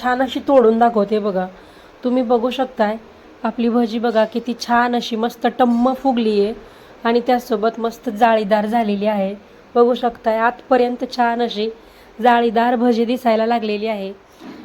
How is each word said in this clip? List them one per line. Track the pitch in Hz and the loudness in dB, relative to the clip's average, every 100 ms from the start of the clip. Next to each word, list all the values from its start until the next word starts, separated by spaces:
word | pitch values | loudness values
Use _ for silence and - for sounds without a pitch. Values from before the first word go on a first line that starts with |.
छान | 247 247 | -2 -2
अशी | 262 285 277 | -2 -4 2
तोडून | 269 226 226 | 4 6 4
दाखवते | 233 226 202 214 | 2 2 0 -2
बघा. | 208 185 185 - - - - - | -2 -4 -6 -10 -20 -20 -20 -8
तुम्ही | 247 254 | -2 0
बघू | 233 247 247 | 2 0 0
शकताय | 247 254 - 208 220 - - - - | -2 -4 -2 -2 -2 -12 -20 -20 -8
आपली | 220 226 233 | -6 -2 0
भजी | 233 233 226 | 0 0 -2
बघा | 240 220 | -2 0
किती | 220 240 233 233 | 0 -2 -6 -6
छान | - 240 247 240 | -2 0 2 -2
अशी | - 220 | -4 -4
मस्त | 233 - 240 - | -4 -2 -4 2
टम्म | 247 233 254 | 2 2 0
फुगली | 262 269 240 220 208 | 0 0 0 0 2
आहे | 202 226 - - - - | 0 -4 -14 -20 -20 -8
आणि | 233 233 240 | -2 0 2
त्यासोबत | 247 240 220 220 226 | -2 0 -2 -2 -2
मस्त | 226 226 247 | -6 -6 -8
जाळीदार | 208 233 220 202 214 214 | 2 2 4 2 0 2
झालेली | 233 214 202 208 | 0 0 -2 -2
आहे. | 208 190 202 - - - | 0 -2 -6 -16 -20 -4
बघू | 240 240 | 2 2
शकताय | 240 240 - 233 220 | 2 -2 -4 -2 0
आतपर्यंत | 233 240 - 254 247 247 254 - | 0 -2 0 2 2 -2 -6 -2
छान | 233 233 | -2 0
अशी | 233 196 226 226 - - - - | -4 -4 -6 -8 -18 -20 -20 -2
जाळीदार | 240 233 240 220 240 240 | 2 4 2 2 0 2
भजी | 247 226 | 2 2
दिसायला | 233 247 240 220 226 | 0 -2 0 0 0
लागलेली | 233 214 208 220 | -2 -2 -4 -4
आहे. | 208 196 202 - - - - | -6 -8 -12 -20 -20 -20 -20